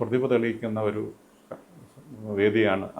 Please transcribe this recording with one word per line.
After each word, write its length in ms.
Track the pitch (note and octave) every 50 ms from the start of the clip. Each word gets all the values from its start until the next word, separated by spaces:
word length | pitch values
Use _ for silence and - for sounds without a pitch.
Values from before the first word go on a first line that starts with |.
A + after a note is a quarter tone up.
പ്രതിഭ 260 | - - A#2+ B2+ C3 B2 B2
തെളിയിക്കുന്ന 480 | A#2 A#2 A#2 A2 A2 A#2 A2 G#2+ A2 G#2+ G#2
ഒരു 120 | G2+ G#2+ A2 A2 - - _ _ _ _ _ _ - - - _ - - - - _ - - - B2+ G#2+ G#2+ G#2+ G#2 G2
വേദിയാണ്. 480 | G2+ G#2+ G2+ A2+ G#2+ G2+ F#2+ G2 F#2 - - -